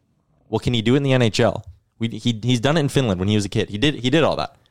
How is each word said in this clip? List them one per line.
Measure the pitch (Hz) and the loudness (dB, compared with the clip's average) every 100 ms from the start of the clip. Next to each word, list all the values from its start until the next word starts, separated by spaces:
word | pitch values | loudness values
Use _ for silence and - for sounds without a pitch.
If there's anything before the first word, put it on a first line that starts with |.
| _ _ _ _ _ | _ _ _ _ _
"What | 110 | -4
can | - | -2
he | 120 | 0
do | 104 | 2
in | 139 | 2
the | 139 | 2
N | 131 | 2
H | 117 - | 2 2
L? | 113 - - - _ - | 0 0 -8 -20 _ -8
We, | 113 | -8
he, | 113 120 113 | -4 -4 -2
he's | 113 123 | 0 0
done | 131 165 | 2 0
it | |
in | 139 | 0
Finland | 139 123 90 | 0 0 0
when | 95 | 2
he | 107 | 0
was | |
a | 98 | 0
kid. | 113 92 | -2 -4
He | 104 | -2
did, | 143 127 | -2 0
he | 123 | 0
did | 156 | 2
all | 120 73 | 2 0
that. | - _ _ | -6 _ _